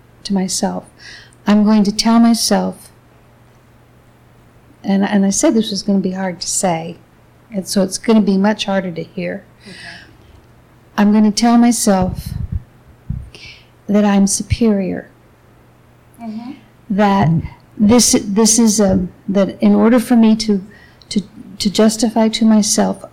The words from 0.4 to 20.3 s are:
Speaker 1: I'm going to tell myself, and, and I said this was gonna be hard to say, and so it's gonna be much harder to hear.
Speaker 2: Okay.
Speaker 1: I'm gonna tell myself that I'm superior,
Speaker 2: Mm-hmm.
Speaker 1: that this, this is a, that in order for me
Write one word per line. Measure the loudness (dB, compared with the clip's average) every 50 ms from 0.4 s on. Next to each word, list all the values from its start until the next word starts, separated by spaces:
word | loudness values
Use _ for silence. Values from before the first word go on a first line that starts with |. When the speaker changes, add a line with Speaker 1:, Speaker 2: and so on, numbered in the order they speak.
| -2 -4 -4 -4 -4 -6 -6 -8 -12 -16 _ -20 -20 -20 -20 -20 -20 -20 _ _ -2
Speaker 1:
I'm | 0 2 2 4
going | 4 2 2 2
to | 0 -2
tell | -2 0 2 2 4
myself, | 4 4 2 0 0 -2 -2 -2 -2 -4 -8 -12 -18 -20 _ _ _ _ _ _ _ _ _ _ _ _ _ _ _ _ _ _ _ _ _ _ _ _ _ _ _ _ _ _ _ _ _ _ _ _ _ _ -4
and, | -2 0 0 0
and | 0 0 0 0
I | 0
said | 0 0 0 0 2
this | 0 -2 -2
was | -6 -6 -4
gonna | -2 -2 0
be | -2 -2
hard | -4 -6 -6 -8 -8 -8
to | -10
say, | -8 -6 -4 -2 -2 -4 -4 -6 -10 -14 -18 _ _ _ _ _ _ _ _ _ -12
and | -10 -10 -8
so | -4 -2 -2 -2
it's | -2 -4
gonna | -4 0 2 2 2
be | 2 2 0
much | 0 0 0 -2 -4 -4
harder | -4 -4 -4 -4 -6
to | -8 -12 -12
hear. | -12 -12 -10 -8 -8 -10 -10 -14 -20 _ _ -20
Speaker 2:
Okay. | -20 -20 -20 -20 -20 -20 -20 -20 -20 -20 _ _ -20 -20 -20 -20 _ _ _ _ _ _ _ _ _ _
Speaker 1:
I'm | 0 2 2
gonna | 4 4 2 2
tell | 2 0 2 2 4
myself | 4 4 4 2 0 0 0 0 2 0 -2 -6 -8 -10 -8 -8 -8 -8 -8 -8 -10 -10 -14 _ _ _ -20 -20 _ _ -12 -10 -10 -12 -16 -18 -20 -20 -20 -20 -20 _ _ _ _ _
that | -2 0 2 2
I'm | 2 4 2 2
superior, | 2 0 -4 -4 -4 -2 0 0 0 0 -2 -4 -6 -6 -8 -10 -14 _ _ _ _ _ _ _ _ _ _ _ _ _ _ _ _ _ _ _ _ _ -18
Speaker 2:
Mm-hmm. | -16 -14 -14 -12 -14 -14 -16 -18 -20 _ _ _ _ -4
Speaker 1:
that | 0 0 2 2 2 2 2 0 0 -2 -4 -6 -12 -20 _ _ -2
this, | 0 2 4 4 4 4 2
this | 0 0 -2 -2 0 2 2 4 4 4
is | 2 2 2 2
a, | 0 2 0 0 -2 -6 -10 -12 _ -4
that | -2 0 0 -2 -2 0 2
in | 2 4
order | 4 4 4 2 2
for | 2 2 2
me | 4 4 4